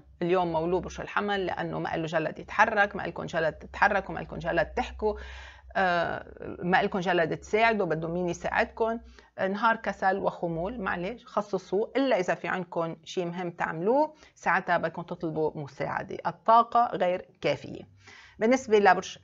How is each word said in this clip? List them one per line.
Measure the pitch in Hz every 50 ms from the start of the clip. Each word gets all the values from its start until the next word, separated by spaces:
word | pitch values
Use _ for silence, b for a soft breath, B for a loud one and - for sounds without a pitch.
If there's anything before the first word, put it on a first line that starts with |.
| - - - -
اليوم | 180 170 185 185 180 170
مولود | 165 160 165 175 180 180
برج | - 165 - -
الحمل، | - - - 196 202 208 202 196 185
لأنه | 175 - - 170 165 160 160
ما | 160 -
له | - 165 160
جلد | 156 175 160 156 - - -
يتحرك، | - - - - 196 190 - 208 202 202 -
ما | 185
لكم | - 170 170 - 165
جلد | 156 - 165 160 156 156
تتحركوا، | - - - - - 185 208 208 196 190 - 165
ما | -
لكم | 165 156 165 160
جلد | 160 165 165 170 156
تحكوا، | 156 - 233 233 - - - 214 214 208 B B B B B B B B B B - -
آه، | - 190 180 175 175 - - - - - - - - - - - - -
ما | 175 185 170
لكم | 196 196 - 196
جلد | 175 190 175 175 165 156 160 160
تساعدوا، | - - - 214 226 233 226 202 196
بده | 165 156 160 165 165
مين | 170 180 180 175
يساعدكم؟ | 170 170 - - - 190 233 233 - - 233 226 233 233 B B B B B B _ -
نهار | 190 190 196 202 233 226 226
كسل | 220 - 208 196 - 202 190 190 196
وخمول، | 185 175 - - - 170 165 160 170 202 254 233
معلش | 190 185 - 180 175 196 247 233 -
خصصوه، | - - 208 208 - - 185 - - 185 196 226 - -
إلا | 262 277 262 226 190
إذا | 185 185 170
في | 165 - 170
عندكم | 175 185 175 - - 170 165 165 165 165 -
شيء | - - 185 175
مهم | 170 170 185 180 170
تعملوه، | 175 - 165 170 170 160 175 208 254 285 311 302 B B B B B
ساعتها | _ - 196 170 190 185 - 175 165
بدكم | 170 165 - 175
تطلبوا | 170 - 180 - - 160 156 156 156 151 -
مساعدة، | 156 147 139 - - - - - - - - - - - 175
الطاقة | 170 - _ - 226 233 226 - - 240 240
غير | - - - 180 180 180 185 - - _ _
كافية. | - 151 139 - - - - - - - B B B B B B B B B B
بالنسبة | 214 226 262 254 - 208 214 214
لبرج | 202 190 180 185 185 - - -